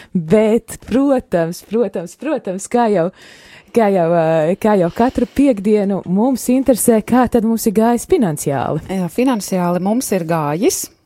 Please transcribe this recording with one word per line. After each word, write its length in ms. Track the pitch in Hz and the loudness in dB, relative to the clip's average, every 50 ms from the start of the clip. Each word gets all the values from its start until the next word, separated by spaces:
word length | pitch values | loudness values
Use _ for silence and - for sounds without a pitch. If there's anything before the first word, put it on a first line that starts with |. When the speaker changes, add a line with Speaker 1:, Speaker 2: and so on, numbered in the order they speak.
| - - | -12 -8
Speaker 1:
bet, 680 | - 190 160 156 180 214 220 214 214 233 - - - - - - | -6 -6 -2 2 2 2 4 4 2 0 -2 -6 -14 -18 -8 -4
protams, 760 | 208 254 277 285 269 254 - _ - 170 165 165 175 - - - | -2 0 2 2 0 0 -2 _ -2 -2 -2 -2 -4 -8 -10 -4
protams, 480 | 202 226 240 196 - 208 170 175 - | -2 -2 -2 -2 -4 -6 -8 -10 -12
protams, 560 | - - 285 311 240 226 208 185 196 - - | -10 -8 -6 -6 -6 -6 -8 -8 -8 -6 -4
kā 160 | - 240 240 226 | -2 0 0 2
jau, 220 | 208 180 160 185 - - - - - - - - - - - _ | 2 0 0 -2 -4 -8 -18 -20 -20 -20 -20 -20 -20 -20 -20 _
kā 160 | - 233 226 202 | 0 0 2 2
jau, 140 | 196 185 170 165 175 | 2 2 2 2 2
ā, 120 | 170 160 160 160 165 151 160 190 | 2 2 2 2 2 2 0 0
kā 220 | - - 214 214 196 | 0 0 2 2 2
jau 80 | 170 170 | 2 0
katru 340 | - - 233 262 - - 247 | 0 0 0 0 0 -2 -4
piekdienu 800 | - - - 277 285 247 196 185 214 214 214 196 196 202 175 - | -2 0 2 2 2 2 0 0 0 2 2 2 0 -2 -4 -4
mums 380 | - 175 196 220 269 269 226 - | -2 0 0 0 0 0 -2 0
interesē, 540 | - 247 262 262 - 254 - - - 233 214 | 0 0 2 2 2 2 2 4 2 2 2
kā 220 | 208 - 233 254 254 | 2 2 2 2 2
tad 160 | 226 - 240 | 2 2 0
mums 220 | 202 226 226 220 - | 0 0 -2 -2 -2
ir 80 | 233 190 | 0 0
gājis 320 | 220 220 233 240 233 - | 2 2 2 0 -2 -2
finansiāli. 800 | - 359 359 233 175 156 147 - 156 139 131 - - 143 156 - | 0 0 2 2 0 -2 -2 -4 -4 -2 -2 -2 -4 -4 -4 -6
Speaker 2:
Jā, 220 | - 185 190 180 170 | -6 -6 -4 -4 -4
finansiāli 720 | - - 247 277 254 214 185 - 196 185 180 175 175 180 | -2 -2 0 0 0 -2 -4 -4 -2 -2 0 0 -2 -2
mums 300 | 180 196 220 247 269 - 208 | -2 -2 -2 -2 -2 -2 -2
ir 140 | 185 170 160 | -2 -2 -2
gājis. 540 | 170 165 151 143 147 165 220 359 - - - - _ _ _ | -2 -2 -2 -2 -2 0 0 0 -2 -2 -6 -12 _ _ _